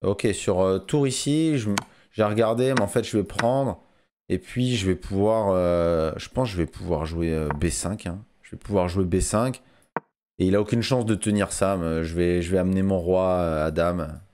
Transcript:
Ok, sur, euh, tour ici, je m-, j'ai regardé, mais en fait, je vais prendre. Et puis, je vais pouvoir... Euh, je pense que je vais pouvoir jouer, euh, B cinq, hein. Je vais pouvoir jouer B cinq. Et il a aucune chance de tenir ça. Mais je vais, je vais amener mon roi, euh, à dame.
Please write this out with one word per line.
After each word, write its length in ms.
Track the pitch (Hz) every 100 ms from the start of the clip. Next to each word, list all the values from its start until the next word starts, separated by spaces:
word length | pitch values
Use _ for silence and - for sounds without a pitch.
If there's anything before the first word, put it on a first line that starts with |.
Ok, 240 | 92 101 117
sur, 280 | 92 - 90
euh, 180 | 95 95
tour 260 | - 151 139
ici, 540 | 127 143 151 160 143
je 100 | 104
m-, 60 | 101 - - _
j'ai 140 | -
regardé, 500 | 104 107 110 117 131
mais 80 | 131
en 60 | 101
fait, 160 | 123
je 120 | 101 107
vais 80 |
prendre. 560 | 92 - 117 135 127 95 _ _ _ _ -
Et 100 | 92
puis, 380 | - 120 127 117
je 100 | 92
vais 80 | 87
pouvoir... 540 | - 98 104 110 101
Euh, 640 | 92 87 87 85 82 80 -
je 140 | -
pense 180 | 127 127
que 60 |
je 40 | 90
vais 80 | 78
pouvoir 400 | - 87 78 80
jouer, 280 | 82 82
euh, 160 | 78 76
B 180 | 73 82
cinq, 400 | - 90 104 87
hein. 160 | 92 - _
Je 100 | -
vais 60 | -
pouvoir 300 | - 101 90
jouer 160 | 92
B 160 | 90 90
cinq. 420 | - 107 127 120 - _ _ - - _ _ -
Et 100 | 92
il 80 | 101
a 60 |
aucune 200 | 104 117
chance 240 | 107 127 110
de 100 | 104
tenir 360 | 107 104 95
ça. 240 | - 98 95
Mais 280 | 82 82 82
je 100 | 85
vais, 260 | 87 87
je 80 | 85
vais 80 | 92
amener 240 | 92 95
mon 160 | 98 95
roi, 280 | 85 92 92
euh, 340 | 90 85 78 80
à 40 |
dame. 500 | 80 85 90 78 78 -